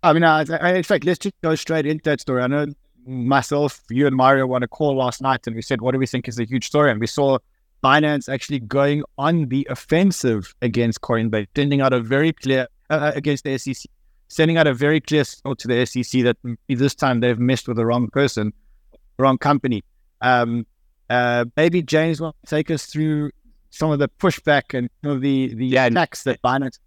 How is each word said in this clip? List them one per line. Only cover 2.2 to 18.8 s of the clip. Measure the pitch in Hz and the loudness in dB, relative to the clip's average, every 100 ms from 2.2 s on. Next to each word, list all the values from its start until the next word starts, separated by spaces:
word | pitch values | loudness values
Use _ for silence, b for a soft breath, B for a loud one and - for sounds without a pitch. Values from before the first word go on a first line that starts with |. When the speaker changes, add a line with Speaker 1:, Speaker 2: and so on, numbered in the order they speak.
| - 127 | -2 -2
Speaker 1:
I | 127 | 0
know | 143 147 147 _ _ 127 | -2 -4 -8 _ _ -12
myself, | 127 120 139 123 143 147 - _ | -6 0 0 0 0 -2 -4 _
you | 120 143 | 0 2
and | 135 | 4
Mario | 131 139 131 | 4 4 2
were | 127 | -2
on | |
a | 123 | -4
call | - 151 135 | -2 -2 0
last | 127 - | -2 -2
night | 135 131 - | -2 -2 -4
and | 113 | -10
we | |
said, | - 131 | -4 -2
"What | 120 | 0
do | 131 | -2
we | 131 | -2
think | 127 120 | -4 -6
is | 117 | -6
a | 113 | -4
huge | 127 - | -4 -2
story?" | 147 147 | 2 2
And | 107 | 2
we | 113 | -2
saw | - 139 131 _ _ _ _ | 0 2 0 _ _ _ _
Binance | 131 147 151 147 123 | 4 4 4 -2 -4
actually | 131 - 143 | -8 -6 -8
going | 110 139 143 147 - - | -2 0 2 0 -4 -4
on | 143 170 143 | 0 2 0
the | 131 135 | -2 -2
offensive | 131 - 160 196 175 127 110 92 _ | -8 0 2 2 2 -2 -2 -4 _
against | 123 113 117 110 | -4 0 0 -2
Coinbase, | - 117 113 110 101 | -2 -2 0 -2 -4
sending | - 143 139 | -2 0 2
out | 135 | 2
a | 127 | 0
very | 113 135 160 | 0 0 0
clear, | 160 131 131 123 _ _ | 0 -2 0 -2 _ _
uh, | |
uh, | 156 147 | -2 0
against | 147 151 143 | -2 -2 -4
the | 147 | -4
S | 135 - | -6 -6
E | |
C, | 131 - _ _ _ _ | -8 -10 _ _ _ _
sending | - 160 165 | 0 2 4
out | 151 | 2
a | |
very | 123 143 156 | 2 2 0
clear | - 151 139 | 0 0 0
signal | - - 135 | -6 -8 -8
to | 117 | -2
the | 120 | 0
S | 123 127 | 0 -2
E | |
C | 117 131 | -2 2
that | 120 117 123 117 _ | 2 0 -6 -12 _
this | 127 135 - | 0 0 0
time | 139 120 | 0 2
they've | 123 117 | 0 0
messed | 123 131 - | 0 0 -2
with | 117 | -2
the | 113 | 0
wrong | 120 120 | 0 -2
person, | 135 139 - 107 - _ _ | 0 0 0 -4 -6 _ _